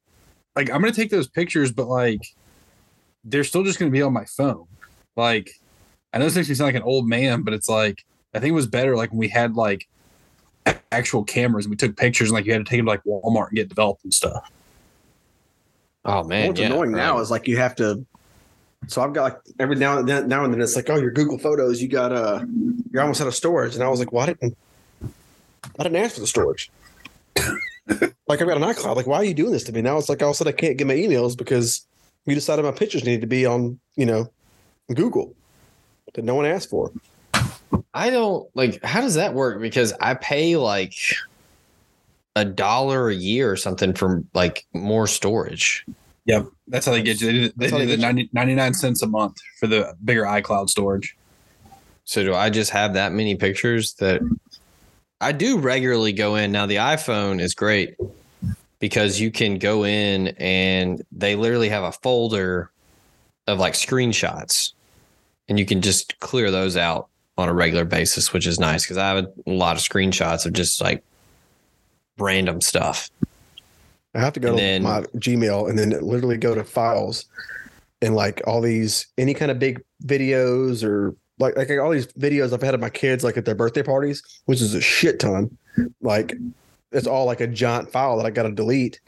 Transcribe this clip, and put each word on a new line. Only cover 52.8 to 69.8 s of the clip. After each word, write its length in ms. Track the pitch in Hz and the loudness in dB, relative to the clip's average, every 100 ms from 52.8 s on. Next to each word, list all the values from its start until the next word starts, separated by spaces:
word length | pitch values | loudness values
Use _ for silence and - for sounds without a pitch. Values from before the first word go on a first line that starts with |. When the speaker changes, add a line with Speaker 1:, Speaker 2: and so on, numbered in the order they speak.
| 104 | 0
Speaker 2:
that 180 | 95 98 | 0 0
many 240 | 98 107 95 | 0 -2 0
pictures 580 | 98 98 120 117 107 - | 0 0 0 0 -2 -2
that 200 | 98 92 120 117 _ - _ _ _ _ _ - | 0 2 0 -4 _ -20 _ _ _ _ _ -6
I 120 | 120 | -4
do 240 | 147 226 240 | 0 2 2
regularly 560 | 131 131 127 120 110 | 2 2 2 2 2
go 220 | 98 104 | 2 0
in? 180 | 104 104 | 2 2
Now, 140 | 104 101 | 0 2
the 100 | 101 | 2
iPhone 640 | 123 151 - 107 101 92 | 2 0 0 -2 0 0
is 140 | 90 | -2
great 400 | - 104 104 87 - 101 - _ - - - _ - | 0 2 2 0 -6 -10 -12 _ -8 -6 -6 _ -6
because 380 | 104 113 104 95 | -2 2 2 0
you 120 | 110 | -2
can 260 | - 113 98 | 0 0 0
go 260 | 101 107 | 0 2
in 440 | 104 104 104 98 92 - | 2 2 0 0 -2 -2
and 640 | 92 92 95 92 90 90 - | 0 2 2 2 0 -4 -8
they 260 | - 101 104 | -4 0 0
literally 340 | 113 120 110 | 0 2 0
have 140 | 104 | 0
a 80 | 90 | -4
folder 800 | - 127 123 117 107 92 90 85 _ _ _ _ _ _ _ - | -4 -2 0 0 0 0 -2 -4 _ _ _ _ _ _ _ -4
of, 120 | 98 | 0
like, 140 | 92 | 0
screenshots, 1000 | - - 127 123 107 85 82 - - - - _ _ _ _ _ _ - | 0 -2 0 2 0 -2 -4 -4 -2 -2 -8 _ _ _ _ _ _ -2
and 100 | 101 | 0
you 60 | |
can 160 | 98 95 | 2 2
just 380 | 95 90 - - | 2 0 -2 -10
clear 300 | - 131 104 | -6 -2 0
those 260 | 92 95 90 | 0 0 0
out 320 | 85 80 - _ _ - | 0 -2 -6 _ _ -4
on 100 | 90 | 0
a 60 | |
regular 320 | 87 82 82 85 | 2 2 2 0
basis, 480 | 82 92 - - | 0 0 0 0
which 120 | 90 87 | 0 0
is 140 | 85 | 0
nice 240 | 80 78 | 0 0
'cause 140 | - 92 | -2 -2
I 160 | 98 | 0
have 100 | 95 | 0
a 60 | 92 - - | -2 -6 -4
lot 300 | 92 87 | 0 2
of 60 | 85 | 0